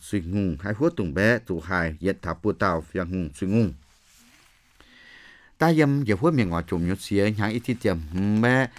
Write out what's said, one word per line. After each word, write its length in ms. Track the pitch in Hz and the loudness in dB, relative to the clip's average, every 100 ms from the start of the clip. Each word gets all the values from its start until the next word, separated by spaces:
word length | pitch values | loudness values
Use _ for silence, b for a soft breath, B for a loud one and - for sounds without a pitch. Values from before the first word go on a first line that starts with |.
suy 200 | - 104 | -6 -6
ngùng 360 | 85 101 98 71 | -2 -2 -2 -2
hai 140 | 98 | -6
hốt 160 | 104 156 | -2 -2
tùng 240 | 170 90 | 0 -4
bé 240 | 73 107 120 | 0 2 2
tụ 220 | - 85 | -2 -8
hài, 360 | 78 92 85 78 | -4 -2 -2 -2
hiện 160 | 90 95 | -4 -4
thảo 180 | 87 - | -6 -4
bùa 100 | 107 | -4
tàu 300 | 90 101 85 78 | -2 0 -2 -4
vàng 180 | - 85 | -6 -4
ngùng 180 | 92 82 | -4 -6
suy 140 | - 95 | -6 0
ngùng. 260 | 110 104 67 _ _ _ _ _ _ _ _ _ B B B B B B B B - | 2 0 -2 _ _ _ _ _ _ _ _ _ B B B B B B B B 0
Ta 160 | 160 | 4
dâm 300 | 160 147 139 | 4 4 2
giờ 120 | 131 98 | 0 2
hốt 140 | 151 | 2
miền 160 | 151 98 | 2 2
ngõ 120 | 85 | 0
chồm 260 | 85 90 85 | -2 -2 0
nhốt 120 | 95 | -2
xía, 320 | - 98 101 107 | -2 2 2 0
nhang 140 | 104 | -2
ít 100 | 113 - | -2 -4
thi 80 | |
tiệm 240 | 113 110 87 78 90 101 107 | -2 0 -2 -2 -2 0 2
bé 260 | 120 127 127 | 4 4 0